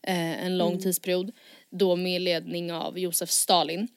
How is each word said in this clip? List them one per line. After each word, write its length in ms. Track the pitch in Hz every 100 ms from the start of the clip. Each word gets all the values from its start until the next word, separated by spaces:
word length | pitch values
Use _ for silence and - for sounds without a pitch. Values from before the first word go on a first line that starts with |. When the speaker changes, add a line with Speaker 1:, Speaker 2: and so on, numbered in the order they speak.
| -
Speaker 1:
eh, 380 | 180 165 160 185
en 120 | 185
lång 140 | 170
Speaker 2:
Mm. 100 | 185
Speaker 1:
tidsperiod, 500 | 190 180 - 180 190 - - - _
då 260 | 185 190 175
med 260 | 180 180
ledning 520 | 180 165 170 175 170
av 260 | 165 147 180
Josef 300 | 180 170 175
Stalin. 560 | - - 180 151 170 226